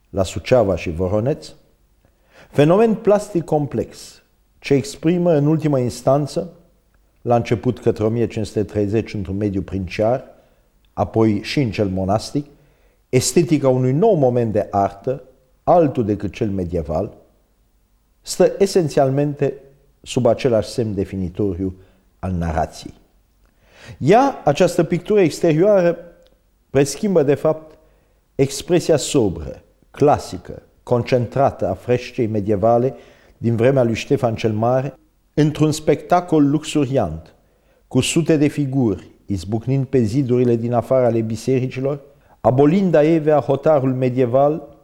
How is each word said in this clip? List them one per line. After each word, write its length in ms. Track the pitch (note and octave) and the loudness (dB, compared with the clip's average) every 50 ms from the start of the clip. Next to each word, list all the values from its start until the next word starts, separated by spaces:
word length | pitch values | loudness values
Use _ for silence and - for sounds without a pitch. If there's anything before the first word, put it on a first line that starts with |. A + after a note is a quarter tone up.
| _ _ | _ _
la 120 | - F#2+ F#2 | -4 -4 -4
Suceava 540 | - - F2 - - B2+ B2+ A2 G2 F2+ | -4 -6 -8 -2 2 2 4 4 2 0
și 140 | E2 - F#2 | -2 -4 -6
Voroneț, 560 | D#2+ D#2+ F#2 F2+ G2+ G#2+ A2 C3 D#3 - - - - - _ _ _ _ _ _ _ _ _ _ _ _ _ _ _ - - _ | -4 -4 -2 -2 -2 -2 -2 -2 -4 -6 -8 -16 -20 -20 _ _ _ _ _ _ _ _ _ _ _ _ _ _ _ -20 -20 _
fenomen 440 | - - C#3+ D#3 F3 G3+ A#3 A3+ G#3+ | 0 2 4 4 4 4 4 2 0
plastic 500 | A3 - F#3 G#3 G3+ - - - F3 D3+ | 0 0 2 2 2 0 -2 -6 -6 -4
complex, 800 | - D#3+ D3+ D3 - - A2 - - - - - - - - _ _ _ _ _ _ _ _ | -2 -2 -2 -2 -4 -4 -6 -6 -6 -10 -18 -20 -20 -20 -20 _ _ _ _ _ _ _ _
ce 160 | - - C#3 | -2 0 0
exprimă 580 | C3+ B2 - - - - D#3+ F3+ F3 F3 F3 E3 | 0 0 -2 -8 -4 -2 0 0 2 2 2 2
în 140 | C#3+ C#3+ | 2 2
ultimă 320 | D3 D#3+ D#3 D3 D#3 C#3+ C3 | 2 2 0 0 0 0 0
instanță, 720 | B2 A#2+ - - - C3 C3+ D3 D3 C3+ - E3+ F#3+ F3 - - _ _ _ _ _ _ _ _ _ _ _ _ - | 0 -2 -4 -4 0 0 0 2 0 -2 -6 -6 -8 -8 -10 -20 _ _ _ _ _ _ _ _ _ _ _ _ -2
la 140 | A#2+ A#2+ | 0 0
început 420 | A#2+ - - B2 G2+ - B2+ A2+ - | 0 0 0 -2 -2 -2 -2 -4 -2
către 260 | - A#2 G2 - G#2+ | -2 -2 0 0 0
o 40 | A2 | -2
mie 180 | A2+ A#2+ A2+ | 0 -2 -2
cinci 200 | F#2+ - A2+ G#2 | -4 -4 -6 -8
sute 180 | - - G#2+ G#2 | -4 -4 -4 -4
treizeci 500 | F#2+ - G#2+ G#2 G2+ G#2+ A2+ G2+ - - | -4 -2 -4 -2 -2 -2 -2 -4 -4 -6
într-un 220 | G#2+ F#2+ F#2+ G2 | -8 -8 -6 -6
mediu 260 | G2 G#2+ G#2 F#2+ G2 F2+ | -4 -4 -4 -4 -4 -6
princiar, 640 | - F#2 G2 F#2+ E2+ - - G#2+ A2 B2 C3+ - - - _ _ _ _ _ _ _ _ _ _ _ _ | -6 -6 -8 -6 -6 -4 -2 0 0 0 -2 -6 -10 -20 _ _ _ _ _ _ _ _ _ _ _ _
apoi 500 | - G#2 - - A2+ A2+ A2 G#2 G2+ - | -4 -4 -2 0 2 2 2 2 0 -4
și 180 | - - D3+ | -4 -2 -2
în 100 | C#3 A2 | -2 -2
cel 180 | F#2 - G#2+ G2 | -2 -2 -2 -2
monastic, 580 | F#2+ F#2 F#2+ F#2 G2+ A2 - - - C#3+ C#3+ - _ _ _ _ _ _ _ _ _ _ _ _ | -2 -2 -2 -2 -2 -2 -4 -4 -6 -8 -8 -8 _ _ _ _ _ _ _ _ _ _ _ _
estetica 600 | - B2+ - - - F#3 E3+ - D#3 C#3 C3+ C3+ | -2 0 0 2 2 2 2 2 2 2 2 2
unui 240 | B2+ B2+ B2+ B2+ C3 | 2 2 2 0 2
nou 220 | D3+ G3+ A3+ G3+ | 2 2 2 4
moment 380 | D#3+ C#3 B2+ B2 B2 A#2 A2 G2 | 4 2 2 2 2 0 0 0
de 160 | G#2 F#2+ - | -2 -2 -2
artă, 520 | - G2+ G2 G2 - - - C3 B2+ C#3+ - - _ _ _ _ _ _ _ | 0 0 0 -2 -4 -6 -6 -6 -6 -6 -10 -18 _ _ _ _ _ _ _
altul 420 | - E3 F3+ E3 C#3 B2+ C3 A#2 | 2 4 4 4 2 0 -2 -2
decât 280 | G2+ G#2 F#2+ - G2 - | -2 -2 -4 -4 -8 -6
cel 160 | - A#2+ G#2 | -4 -4 -4
medieval, 680 | G2 F#2+ F#2 E2+ E2+ E2+ D#2 - D#2+ D#2+ G2+ - - - _ _ _ _ _ _ _ _ _ _ _ _ _ _ _ _ _ _ _ _ _ | -2 -4 -4 -4 -4 -4 -4 -4 -4 -4 -4 -6 -10 -16 _ _ _ _ _ _ _ _ _ _ _ _ _ _ _ _ _ _ _ _ _
stă 300 | - - - F3+ E3 - - | -4 0 2 2 2 2 2
esențialmente 960 | G3+ F#3+ - G3 E3+ C#3+ - D#3 C#3 C3+ C3 C#3+ D3 D3 C#3+ - C#3+ C3+ - - - - _ _ _ _ _ _ - | 0 0 2 0 0 0 2 0 0 2 2 0 -2 -2 -2 -2 -4 -4 -4 -6 -14 -20 _ _ _ _ _ _ -18
sub 240 | - - B2+ A#2+ | -8 -2 0 2
același 420 | A#2 A2 A2 - C3 A#2 G#2+ G2+ - | 2 2 2 0 0 0 0 -2 -2
semn 260 | - - A#2 A2 G2+ | -4 -6 -4 -4 -4
definitoriu 800 | F#2 F#2+ - - F#2+ F#2 E2+ F2 - G#2+ G2+ F2+ E2+ F#2+ F#2+ F#2 - - _ _ _ _ _ _ _ | -4 -6 -6 -6 -6 -8 -6 -4 -4 -4 -4 -4 -4 -6 -8 -8 -10 -18 _ _ _ _ _ _ _
al 140 | - F#2 F#2 | -8 -6 -4
narației. 600 | E2+ E2+ E2 D#2 D#2+ D2+ - - - - - - _ _ _ _ _ _ _ _ _ _ _ _ _ _ _ _ - - - - - | -4 -4 -4 -2 -4 -4 -4 -6 -12 -18 -18 -20 _ _ _ _ _ _ _ _ _ _ _ _ _ _ _ _ -20 -20 -20 -12 -4
Ea, 420 | - C3+ G3 A#3+ C4+ C#4 - - - | 2 4 4 4 4 2 -2 -2 -2
această 400 | D3+ C#3 - F#3 E3+ - - E3 | -2 2 2 2 2 2 0 0
pictură 360 | E3+ F3+ E3 - - G#3+ G#3 | 0 -2 -4 -2 0 2 2
exterioară, 800 | F#3+ D3+ D3 - - E3+ D3+ D#3 F3+ G#3 G#3 F#3+ F3 F3 E3+ E3+ - - - _ _ _ _ _ _ _ _ _ _ _ | 2 2 0 0 0 2 2 4 4 4 4 4 2 2 0 -2 -6 -18 -20 _ _ _ _ _ _ _ _ _ _ _
preschimbă, 520 | - C3+ C#3+ C3+ - - - G#3 F#3+ E3 C#3+ | 0 0 0 0 -2 -4 -2 0 2 2 2
de 120 | C3+ C#3+ | 2 0
fapt, 440 | C3 - D#3 D3+ D#3 - - - _ _ _ _ _ _ _ _ _ _ _ _ | 0 0 -2 -2 -4 -8 -20 -20 _ _ _ _ _ _ _ _ _ _ _ _
expresia 600 | - C#3 C3+ - - - - E3+ D#3 D#3 - E3 | -2 -2 -2 -2 -6 -4 -2 -2 0 2 2 0
sobră, 640 | C#3 - - - C#3+ A2+ G2 E2 E2 D2+ A#1+ - - - _ _ _ _ _ | 0 0 0 0 0 0 0 -2 -6 -10 -12 -14 -16 -20 _ _ _ _ _
clasică, 720 | - - C3+ D3 C3+ - - - - E2+ - - - - - _ _ _ _ | -4 0 2 2 2 2 -2 -6 -14 -14 -14 -16 -16 -16 -18 _ _ _ _
concentrată 840 | - B2 A#2+ A#2 - C3 B2 A#2+ - - C3 C#3 A#2+ - - - F2 | -2 -2 -2 0 0 0 0 0 0 2 4 4 4 2 0 -4 -4
a 60 | G2 | -4
frescei 520 | - - - B2 B2 - - - - A#2+ | -4 -2 -2 -2 -2 -2 -4 -4 -4 -2
medievale 680 | G#2 A2 G#2+ F#2+ G#2 G#2+ G2 F#2+ A2+ A#2 A#2 A#2+ C3+ B2+ - - - - _ _ _ _ - | -2 -2 -2 0 0 0 2 4 4 4 4 2 0 -4 -8 -14 -20 -20 _ _ _ _ -6
din 180 | - A#2 A#2 | -2 -2 0
vremea 260 | G#2+ A2+ C3 C#3+ C3+ B2 | 2 2 2 4 2 2
lui 120 | A#2 A2+ | 0 0
Ștefan 400 | - - - C#3+ B2+ - A#2 A2+ | -4 -2 -2 -2 0 0 -2 -2
cel 180 | G#2+ - A2+ G#2+ | -2 -2 -2 -2
Mare, 420 | G#2+ A2+ A#2+ B2+ C3 C3 C#3+ - - _ _ _ _ _ _ _ | 0 0 0 0 0 -2 -4 -8 -14 _ _ _ _ _ _ _
într-un 380 | - D3+ D#3 C#3+ - D3+ D#3 C#3+ | 0 0 0 2 2 0 0 0
spectacol 800 | - - - D3+ D3 - - F3+ F3+ F3+ F3+ D#3+ D#3 C#3+ C#3 | 0 0 0 0 0 0 0 0 0 2 2 2 2 4 4
luxuriant, 840 | C#3+ D3+ - - - D3+ C#3+ B2 C3 C3 G#2+ D#2+ D#2 D#2+ - - _ _ _ _ _ _ _ _ _ _ _ - | 2 0 -2 -4 -2 -2 -2 0 0 -2 -2 -2 -4 -10 -14 -18 _ _ _ _ _ _ _ _ _ _ _ -4
cu 120 | - C3 | -2 -2
sute 360 | B2+ - - E3+ D#3 D3+ D#3+ | 0 0 0 0 2 2 2
de 100 | C#3+ D3+ | 2 2
figuri 640 | C#3+ - - C#3+ C3+ C3 C#3 B2+ A2 F#2+ E2+ - - - _ _ | 0 0 -2 -4 -2 -2 0 0 0 0 -2 -6 -14 -20 _ _
izbucnind 600 | - G2+ F#2 E2+ F#2+ A2 A2+ - C3 C3+ C3+ C3 | -8 -8 -8 -6 -6 -6 -6 -4 -2 -2 -2 -2
pe 160 | C3 - C3 A2+ | 0 0 0 0
zidurile 540 | G2 G#2 C#3+ C#3 A#2 B2 B2 B2+ A#2+ A#2 | 0 0 -2 0 0 2 2 2 2 2
din 160 | A#2 A2+ A#2+ A#2+ | 0 -2 -2 -2
afară 340 | A#2 A2+ - C3 C3 B2+ | -2 0 0 2 2 2
ale 140 | A#2 A#2 A2+ | 2 0 0
bisericilor, 800 | A2 A2 A2+ G#2+ - - C3 B2+ B2+ B2+ - C3 C3 C3+ D3 D3 - - _ _ _ _ _ _ | -2 -4 -6 -6 -4 -2 -2 -2 -2 -4 -6 -6 -6 -6 -6 -8 -10 -18 _ _ _ _ _ _
abolind 540 | - A2+ B2+ C3 D3 D3 E3+ G3+ G3 F3+ D#3+ | 0 2 4 6 4 4 4 4 2 2 4
aievea 460 | D3+ D3 D#3 E3 D#3+ D3 D#3 D3+ C#3+ | 4 4 4 2 2 2 2 2 2
hotarul 520 | - - C#3 C3+ - D#3 D#3 C#3+ B2+ C3+ B2+ | 2 0 -2 0 2 2 2 2 2 0 -2
medieval 840 | B2+ C3 B2+ B2 B2+ C3 A#2 A#2 C3+ C#3+ D3 D#3 E3 - - - _ | 0 -2 -2 0 0 0 2 2 2 2 2 0 -2 -8 -14 -20 _